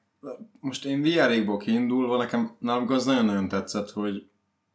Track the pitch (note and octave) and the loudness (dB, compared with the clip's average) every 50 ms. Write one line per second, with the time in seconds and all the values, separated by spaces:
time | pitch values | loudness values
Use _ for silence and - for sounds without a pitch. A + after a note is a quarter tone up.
0 | _ _ _ _ C#3+ C#3+ - - - - _ _ - C3+ B2+ - - C#3 C#3 C#3+ | _ _ _ _ -16 -14 -14 -14 -16 -20 _ _ -10 -8 -8 -8 -6 -4 -2 0
1 | D3 D#3+ E3+ E3 C3+ B2 A#2 A2+ G#2 G2+ G2+ G2+ G2+ G#2+ A2+ A#2+ B2 A#2+ B2+ B2+ | 0 2 4 4 4 4 4 2 2 0 -2 -2 0 0 0 2 2 2 2 2
2 | B2+ A#2+ B2 A#2+ A#2 A#2 - A#2 A2+ - - - A#2 A#2+ A#2+ B2 B2 A2+ C3 B2+ | 2 2 2 0 0 0 0 -2 -2 -2 -4 -6 -4 -2 0 0 0 0 0 0
3 | A#2 C3+ C3 A#2+ A2+ G#2 G2+ G2 F#2+ F2+ F#2+ G2 F#2 - - G#2 G2+ - - G#2 | 2 2 2 4 4 2 2 0 0 0 -2 -4 -4 -4 -4 -6 -6 -6 -6 -4
4 | G#2 G#2 G2 - - _ _ _ _ _ _ _ _ _ | -4 -4 -4 -6 -10 _ _ _ _ _ _ _ _ _